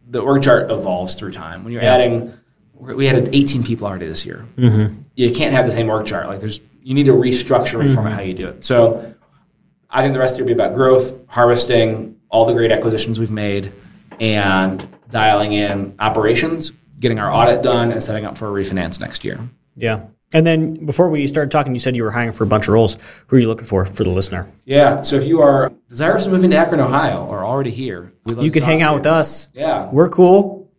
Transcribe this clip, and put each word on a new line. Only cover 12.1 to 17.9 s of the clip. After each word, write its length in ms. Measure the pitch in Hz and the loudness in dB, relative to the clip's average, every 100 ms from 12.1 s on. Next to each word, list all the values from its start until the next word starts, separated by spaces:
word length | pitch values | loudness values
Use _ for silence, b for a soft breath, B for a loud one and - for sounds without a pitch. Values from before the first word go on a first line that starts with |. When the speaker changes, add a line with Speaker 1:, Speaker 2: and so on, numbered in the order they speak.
| - - | -16 -2
Speaker 1:
all 160 | 113 113 | 2 2
the 80 | |
great 180 | 117 113 | 2 2
acquisitions 480 | 107 110 107 - 110 | 2 0 -2 -4 -4
we've 120 | 110 | -4
made, 400 | 107 104 101 98 - b b b - | -4 -4 -4 -6 -14 b b b -4
and 680 | 110 104 98 95 95 95 - - - | -2 0 2 2 0 -4 -12 -20 -8
dialing 420 | 113 107 104 104 | 0 2 2 0
in 420 | 104 101 101 95 - | -2 -2 -4 -6 -4
operations, 720 | 107 113 107 120 156 160 - - _ - | -2 0 0 0 -2 -4 -8 -14 _ -4
getting 200 | 120 110 | -4 -2
our 120 | 101 | -2
audit 300 | 110 120 120 | 2 2 2
done, 300 | 127 120 117 | 0 0 0